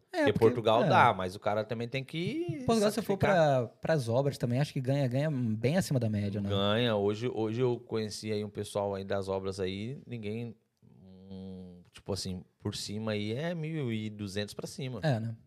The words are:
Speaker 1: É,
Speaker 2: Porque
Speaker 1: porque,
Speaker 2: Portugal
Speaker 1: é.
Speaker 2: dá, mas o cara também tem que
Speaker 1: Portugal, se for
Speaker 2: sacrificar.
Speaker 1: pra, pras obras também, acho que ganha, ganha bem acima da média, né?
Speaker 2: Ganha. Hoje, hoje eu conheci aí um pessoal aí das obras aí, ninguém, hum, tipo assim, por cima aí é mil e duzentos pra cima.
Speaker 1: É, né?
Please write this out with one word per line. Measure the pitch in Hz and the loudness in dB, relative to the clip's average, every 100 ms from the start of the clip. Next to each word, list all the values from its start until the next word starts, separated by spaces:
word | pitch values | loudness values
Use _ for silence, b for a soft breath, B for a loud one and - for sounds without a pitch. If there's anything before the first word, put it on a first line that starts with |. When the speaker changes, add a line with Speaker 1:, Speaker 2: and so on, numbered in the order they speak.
| _ | _
Speaker 1:
É, | 359 | 0
Speaker 2:
Porque | 294 | 2
Speaker 1:
porque, | 90 147 | 6 6
Speaker 2:
Portugal | 123 117 110 | 6 4 6
Speaker 1:
é. | 202 | 6
Speaker 2:
dá, | 175 127 95 | 8 6 6
mas | 92 101 | -2 -4
o | |
cara | 104 107 | -2 0
também | 110 117 120 | -2 -4 -4
tem | 135 | -6
que | 135 160 190 302 349 311 254 | -6 -6 -4 -4 -4 -4 0
Speaker 1:
Portugal, | 226 208 | 2 2
se | 208 | 0
for | 196 196 | -2 0
Speaker 2:
sacrificar. | 202 185 156 135 113 | 4 4 6 4 0
Speaker 1:
pra, | - | -4
pras | - 160 117 | 0 0 2
obras | 117 143 139 | 2 2 0
também, | 120 123 | 0 0
acho | 147 | 0
que | 147 | -2
ganha, | 127 139 131 | 0 0 2
ganha | 131 156 | 0 0
bem | 135 120 107 127 180 | 0 0 0 2 2
acima | - 135 | 2 0
da | 113 | 2
média, | 104 101 101 | 0 0 -2
né? | 101 | 0
Speaker 2:
Ganha. | 98 101 107 120 107 | 2 4 4 4 4
Hoje, | 101 107 123 | 2 0 -2
hoje | - 110 113 | 0 -2 0
eu | 127 120 | 0 0
conheci | - 113 107 - 110 | -4 -4 -4 -6 -4
aí | 104 104 | -4 -4
um | |
pessoal | 107 104 107 101 | -6 -4 -2 -2
aí | 98 | -2
das | 98 101 95 | -2 -2 -2
obras | 95 98 95 | -2 -2 -2
aí, | 92 95 113 139 - | -4 -4 -6 -10 -10
ninguém, | 120 104 113 120 104 _ _ - - 92 92 95 | -10 -6 -6 -8 -12 _ _ -20 -20 -20 -20 -16
hum, | 95 95 92 90 87 - | -12 -12 -12 -16 -20 -20
tipo | - - | -14 -6
assim, | 98 98 90 - _ | -6 -6 -10 -12 _
por | 104 101 | -10 -8
cima | - 104 110 | -8 -6 -4
aí | 107 104 | -4 -4
é | 120 165 175 | -4 -6 -6
mil | 156 160 127 | -6 -4 -2
e | 110 107 | -2 -4
duzentos | 107 104 98 104 | -6 -6 -6 -6
pra | - - | -8 -12
cima. | - 131 117 | -8 -8 -4
Speaker 1:
É, | 156 113 | 0 0
né? | 113 113 | -2 -8